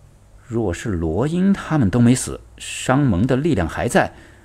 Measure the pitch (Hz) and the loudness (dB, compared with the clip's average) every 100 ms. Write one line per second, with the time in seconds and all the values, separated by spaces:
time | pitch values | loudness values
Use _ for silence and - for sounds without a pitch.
0 | - - - - - 113 107 - 117 87 | -20 -20 -20 -20 -8 -4 -4 -4 -6 -4
1 | 82 85 143 175 190 196 - 156 101 123 | -2 -2 -2 0 0 0 -2 0 2 4
2 | 117 127 - 65 - - - - - 131 | 4 4 0 -10 -14 -18 -14 -8 -2 2
3 | 139 87 123 127 165 104 80 - 107 185 | 2 2 2 2 2 0 -2 -4 0 0
4 | 101 - - - | 0 -4 -20 -20